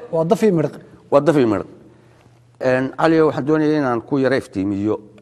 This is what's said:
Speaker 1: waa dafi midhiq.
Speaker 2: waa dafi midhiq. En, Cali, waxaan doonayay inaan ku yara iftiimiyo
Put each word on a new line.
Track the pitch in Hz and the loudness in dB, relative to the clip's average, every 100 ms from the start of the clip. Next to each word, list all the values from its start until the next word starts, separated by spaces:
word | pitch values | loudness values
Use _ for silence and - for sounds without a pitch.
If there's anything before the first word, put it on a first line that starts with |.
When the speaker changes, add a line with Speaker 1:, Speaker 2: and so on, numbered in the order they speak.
| - | -6
Speaker 1:
waa | 165 160 | -4 0
dafi | 220 220 | 2 2
midhiq. | 170 147 - - - - | 2 -2 -6 -20 -20 0
Speaker 2:
waa | 139 | 2
dafi | 147 151 117 | 4 2 2
midhiq. | 98 - - - _ _ _ _ _ _ - | 0 -6 -16 -20 _ _ _ _ _ _ -6
En, | 131 127 131 - | -2 0 -2 -2
Cali, | 160 160 | 2 2
waxaan | 156 139 135 | 2 0 -2
doonayay | 156 151 151 | 0 0 0
inaan | 135 117 | 0 -4
ku | 113 143 | -2 0
yara | 131 131 | 0 0
iftiimiyo | - 101 95 98 104 104 - - | -4 -6 -4 -2 -2 -4 -8 -20